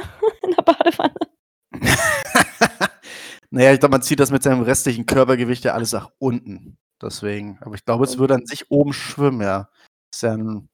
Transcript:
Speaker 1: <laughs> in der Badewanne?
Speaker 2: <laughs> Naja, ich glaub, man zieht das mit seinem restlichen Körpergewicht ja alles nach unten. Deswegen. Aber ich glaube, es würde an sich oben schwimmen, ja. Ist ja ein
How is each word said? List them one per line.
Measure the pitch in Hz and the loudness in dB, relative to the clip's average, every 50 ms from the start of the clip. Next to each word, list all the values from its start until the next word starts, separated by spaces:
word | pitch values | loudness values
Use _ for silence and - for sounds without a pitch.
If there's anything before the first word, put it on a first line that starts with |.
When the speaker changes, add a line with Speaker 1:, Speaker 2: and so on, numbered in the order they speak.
| - - - - | -2 -4 -6 -2
Speaker 1:
<laughs> | - 440 - - | -2 -2 -2 -2
in | - 381 | -4 -2
der | 349 - | -2 2
Badewanne? | - 320 302 - - 339 - - - - - - 294 - _ _ _ _ _ _ _ _ | 2 2 2 4 0 0 0 0 -4 -4 -4 -6 -10 -10 _ _ _ _ _ _ _ _
Speaker 2:
<laughs> | - - - - - - 659 640 587 554 539 - - 247 - - - - - - - - 190 - - _ - - - - - - - - _ _ | -12 -2 0 0 2 2 0 -2 -2 -2 -6 0 0 0 0 0 0 -2 -2 -2 0 -4 -6 -6 -6 _ -20 -20 -20 -18 -18 -18 -20 -20 _ _
Naja, | - 127 127 135 | 2 6 8 8
ich | 139 131 | 8 6
glaub, | 147 143 | 6 4
man | 135 127 | 4 2
zieht | 123 - 147 135 | 2 0 2 2
das | 139 131 | 2 2
mit | 139 127 | 2 2
seinem | - 143 131 127 | 2 2 2 2
restlichen | 117 120 135 - - 135 120 113 120 | 2 0 0 0 0 -2 -2 -2 -2
Körpergewicht | - - 135 131 123 131 120 123 117 127 123 - | 0 2 4 4 4 4 0 0 -2 -2 -2 -2
ja | 120 | -2
alles | - 117 117 - | -2 -2 -4 -4
nach | 117 98 - - _ _ | -4 -6 -8 -10 _ _
unten. | 135 131 117 120 - 110 98 - - - - _ _ _ _ _ | -4 -2 -2 -4 -8 -12 -16 -16 -18 -20 -20 _ _ _ _ _
Deswegen. | - 104 - - 104 104 104 104 101 104 98 - | -14 -12 -10 -8 -6 -6 -6 -6 -10 -12 -16 -16
Aber | - 110 104 | -16 -16 -16
ich | 101 - | -10 -4
glaube, | - 117 120 135 | -2 0 0 0
es | 131 127 127 | -2 0 -2
würde | 135 135 135 | 2 2 2
an | 123 - | 0 -2
sich | - 143 - - _ | -8 -12 -14 -8 _
oben | 143 143 147 143 | 2 2 2 2
schwimmen, | 135 - - - - 143 143 139 131 117 | -2 -8 -10 -12 -4 0 0 0 0 0
ja. | 104 98 95 98 101 - _ _ _ _ _ _ _ _ | -2 -2 -2 -4 -6 -10 _ _ _ _ _ _ _ _
Ist | - - | -10 -4
ja | - 117 110 | -4 -4 -2
ein | 110 110 110 107 101 92 _ | -4 -6 -8 -8 -10 -14 _